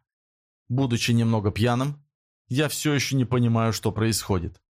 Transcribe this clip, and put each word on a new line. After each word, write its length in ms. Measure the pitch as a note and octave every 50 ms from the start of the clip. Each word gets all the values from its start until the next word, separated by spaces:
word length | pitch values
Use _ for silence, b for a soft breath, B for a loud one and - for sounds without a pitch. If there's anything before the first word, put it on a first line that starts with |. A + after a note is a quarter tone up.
| _ _ _ _ _ _ _ _ _ _ _ _ _ -
Будучи 420 | B2 C3+ C#3 B2 A#2 A2+ - -
немного 400 | A#2 A#2 A#2 A2+ A2+ A2 G2 G#2
пьяным, 540 | - G2 A2+ A#2+ A#2+ B2 C3+ D3 D3 - _ _ _ _ _ _ _ _ _
я 220 | _ B2 C#3 D3+ C3+
все 240 | - - - D3+ D3
еще 240 | C3+ - - C3+
не 80 | C3+ A#2+
понимаю, 480 | - B2+ B2 A#2+ A#2 A#2 A2+ A2+ A2+ G2+
что 180 | - - A2
происходит. 720 | - - A2+ A2+ G#2 - - - G2+ F2+ E2+ E2 - - _ _